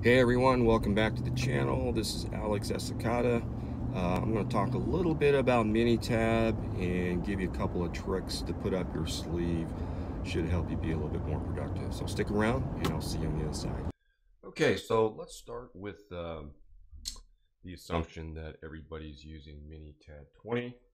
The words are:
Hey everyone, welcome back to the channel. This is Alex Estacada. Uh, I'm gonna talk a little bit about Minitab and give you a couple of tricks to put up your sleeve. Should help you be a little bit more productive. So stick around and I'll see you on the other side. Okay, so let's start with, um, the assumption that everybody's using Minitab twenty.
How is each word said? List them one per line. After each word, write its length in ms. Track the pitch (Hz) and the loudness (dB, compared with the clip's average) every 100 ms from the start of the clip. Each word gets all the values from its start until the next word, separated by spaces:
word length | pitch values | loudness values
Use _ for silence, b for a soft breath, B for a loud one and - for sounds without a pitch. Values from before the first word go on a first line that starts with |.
| 113 | 8
Hey 140 | 127 | 8
everyone, 460 | 120 123 131 127 117 | 8 6 6 6 6
welcome 280 | 113 107 | 6 4
back 220 | 98 - - | 2 2 0
to 80 | |
the 80 | 123 | -2
channel. 600 | 123 127 143 135 131 127 | 0 0 2 2 0 0
This 220 | 113 104 | 0 -2
is 140 | - - | -4 -4
Alex 380 | - 107 104 - | -4 -2 -2 -2
Estacada. 720 | 101 - 110 117 120 123 117 113 B B B - 92 | -4 -4 -2 0 2 2 2 0 B B B -4 -2
Uh, 240 | 90 90 | 0 0
I'm 100 | 87 | 0
gonna 160 | 113 95 | 0 0
talk 280 | 107 98 127 | 0 0 0
a 20 | |
little 380 | 120 151 175 151 | 0 2 2 4
bit 180 | 147 | 4
about 320 | 139 127 123 107 | 6 6 6 6
Minitab 880 | 110 117 113 113 117 113 113 113 110 - - | 4 6 4 4 2 4 4 4 2 -2 -2
and 460 | 90 90 90 90 90 | 0 0 2 0 0
give 160 | 95 | -2
you 80 | 92 | -2
a 80 | - | -2
couple 260 | 98 90 | -2 0
of 80 | 85 | -2
tricks 500 | - - 92 87 - | -2 -2 -2 -2 -4
to 120 | - | -4
put 180 | 82 101 | -2 0
up 220 | 92 90 | 0 -2
your 140 | - 80 | -2 -2
sleeve. 600 | - - 87 85 82 82 - B B B B | -4 -2 -2 0 0 -2 -4 B B B B
Should 220 | - - 80 | -4 -2 0
help 240 | 85 - | 0 0
you 80 | 78 | -2
be 140 | - | -2
a 40 | - | -2
little 140 | 76 | -2
bit 160 | - - | -4 -2
more 140 | 110 | -4
productive. 520 | - - - 92 98 | -2 -4 -4 -4 -4
So 140 | - 95 | -4 -4
stick 240 | - 104 | -2 0
around 340 | 104 110 131 131 - 113 | 2 2 2 0 -2 -2
and 80 | |
I'll 80 | - | -2
see 160 | - - | -4 -4
you 80 | 160 | -2
on 140 | 156 | -2
the 60 | 151 | -2
other 100 | 151 | -4
side. 340 | - - - - _ _ _ _ - | -6 -4 -6 -8 _ _ _ _ -16
Okay, 320 | - 110 98 | 0 2 2
so 300 | - 113 110 123 | 2 2 2 0
let's 180 | 175 - | -14 -14
start 360 | - 120 123 | -14 -14 -14
with, 300 | 85 101 95 - | -10 -10 -10 -12
um, 400 | 87 85 80 73 - - - - - - - - _ _ _ | -8 -8 -8 -10 -16 -20 -20 -20 -12 -10 -10 -18 _ _ _
the 100 | 92 | -16
assumption 640 | 87 - 85 82 - 80 78 | -14 -4 -4 -4 -8 -10 -10
that 220 | 78 73 | -12 -12
everybody's 600 | 78 78 71 80 78 71 78 | -14 -14 -12 -12 -12 -14 -16
using 300 | 78 71 73 73 | -16 -16 -16 -16
Minitab 640 | 78 76 71 - 73 71 _ | -16 -16 -20 -20 -20 -20 _
twenty. 380 | 104 120 123 123 _ | -6 -6 -6 -14 _